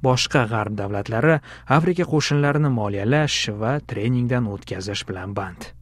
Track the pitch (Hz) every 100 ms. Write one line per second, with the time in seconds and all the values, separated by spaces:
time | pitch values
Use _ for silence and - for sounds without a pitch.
0 | 135 127 - 151 117 113 104 104 101 101
1 | 101 113 147 160 - - - 139 170 175
2 | 175 151 - 147 147 147 147 123 104 101
3 | 104 147 147 - - 104 110 143 - 113
4 | 110 127 123 123 117 101 - 92 92 98
5 | - 92 92 98 95 87 - -